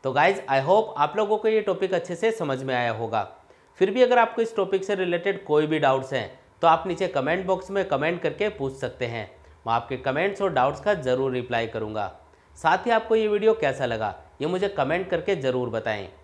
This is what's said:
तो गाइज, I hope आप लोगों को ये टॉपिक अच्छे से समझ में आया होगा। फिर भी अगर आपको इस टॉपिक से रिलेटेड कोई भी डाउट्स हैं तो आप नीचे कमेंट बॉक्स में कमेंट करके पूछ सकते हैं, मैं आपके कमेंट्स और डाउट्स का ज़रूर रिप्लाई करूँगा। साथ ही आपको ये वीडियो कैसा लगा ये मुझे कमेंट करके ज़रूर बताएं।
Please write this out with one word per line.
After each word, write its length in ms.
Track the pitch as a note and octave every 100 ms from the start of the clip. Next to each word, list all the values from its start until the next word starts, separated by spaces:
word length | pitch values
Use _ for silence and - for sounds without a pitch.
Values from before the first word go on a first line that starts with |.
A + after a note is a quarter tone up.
तो 80 | C3+
गाइज, 240 | B2+ E3+ G3 -
I 140 | C3+
hope 320 | C3+ G3+ G#3+ -
आप 200 | D3 G#3
लोगों 200 | G3+ G#3+
को 100 | A3
ये 120 | A3
टॉपिक 340 | G#3 F3+ F#3+
अच्छे 200 | F3+ F3
से 160 | E3+ A3
समझ 300 | A3 D3+ C3
में 120 | C3+
आया 180 | B2 A#2+
होगा। 300 | A2 A2+ A2 G2 - _ - _ -
फिर 120 | F#3+
भी 120 | A#3+
अगर 160 | B3 B3
आपको 240 | A3+ A#3+
इस 120 | A3+ G#3+
टॉपिक 280 | F#3 F#3+
से 100 | F#3+
रिलेटेड 500 | G3 F#3 E3+ G3 F#3
कोई 220 | - D3+ D#3
भी 120 | D#3
डाउट्स 340 | C#3+ C3 B2+
हैं 180 | C3 G#2+ - _ _
तो 40 | E3
आप 180 | E3 F#3
नीचे 220 | E3 F#3
कमेंट 360 | C#3+ C3+ F3+ F#3
बॉक्स 240 | F#3 -
में 140 | G3 F3+
कमेंट 320 | C3+ D#3 F3
करके 260 | E3 D#3 G#3
पूछ 280 | G#3 C3+ C3+
सकते 300 | B2 - A#2+
हैं, 240 | A#2 G2+ - - - A2+
मैं 80 |
आपके 220 | A#2 - C3
कमेंट्स 460 | C3+ C#3 F#3+ G3
और 100 | G3
डाउट्स 280 | C#3 C3 C#3
का 140 | G#3
ज़रूर 380 | F#3+ C3 B2+ C3+
रिप्लाई 340 | B2+ B2 A#2 A2+
करूँगा। 440 | A2+ G#2+ G#2+ G2 - - _ _ -
साथ 280 | D#3+ F#3 A#3+
ही 40 |
आपको 260 | A3+ A3+ A3
ये 120 | G#3+
वीडियो 260 | G#3 A3
कैसा 320 | A3 D3 C3 B2
लगा 280 | A2+ G#2+ - - -
ये 60 | D3
मुझे 220 | F#3 G3+
कमेंट 400 | F3 C3+ E3+ F#3
करके 260 | E3+ F3+ F3+
ज़रूर 320 | C3 B2+ A#2+
बताएं। 380 | A2+ A2 G#2 G2 -